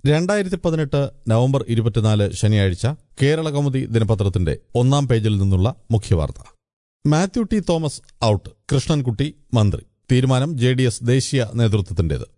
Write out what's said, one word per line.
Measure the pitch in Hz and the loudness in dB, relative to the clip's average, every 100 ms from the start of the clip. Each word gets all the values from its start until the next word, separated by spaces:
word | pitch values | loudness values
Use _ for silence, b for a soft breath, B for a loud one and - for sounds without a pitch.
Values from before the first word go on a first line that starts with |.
രണ്ടായിരത്തി | 139 151 180 208 185 180 | 2 2 2 -2 -2 -2
പതിനെട്ട് | 175 160 143 143 139 - - | -2 -2 -2 -2 -2 -6 0
നവംബർ | 110 127 139 - | 2 2 0 0
ഇരുപത്തിനാല് | 113 113 110 110 107 101 | 0 0 0 2 2 0
ശനിയാഴ്ച | - 107 107 98 87 117 156 _ - | 0 2 2 2 0 -4 -6 _ -2
കേരള | 135 156 160 | 0 0 -2
കൗമുദി | 143 143 131 113 | -2 -2 -2 -2
ദിനപത്രത്തിന്റെ | 113 107 107 101 92 85 - _ | -2 0 0 0 0 -2 -4 _
ഒന്നാം | 120 127 143 135 | 0 2 2 2
പേജിൽ | 113 107 104 | 0 0 0
നിന്നുള്ള | 98 95 104 - _ | 0 2 0 -4 _
മുഖ്യവാർത്ത. | 110 - 85 71 - - _ _ _ _ _ | -4 0 -2 -2 -8 -20 _ _ _ _ _
മാത്യു | 147 151 190 247 | 0 0 0 -2
ടി | 214 214 | -2 -2
തോമസ് | 180 165 151 - - _ | 0 -2 -2 -8 -20 _
ഔട്ട്, | 117 101 - _ - | 0 0 -4 _ -2
കൃഷ്ണൻകുട്ടി | 135 - 151 127 107 147 - _ | -2 0 -2 0 -2 -6 -6 _
മന്ത്രി. | 113 104 76 _ _ - | 2 2 0 _ _ 0
തീരുമാനം | 127 131 127 143 147 | 2 2 0 -2 0
ജെ | 123 | 0
ഡി | 127 | 2
എസ് | 127 - | 0 -2
ദേശീയ | 120 131 - 135 110 | 0 0 0 -4 -2
നേതൃത്വത്തിന്റേത്. | 117 117 104 92 82 82 65 58 | 0 0 0 -2 -4 -2 -4 -10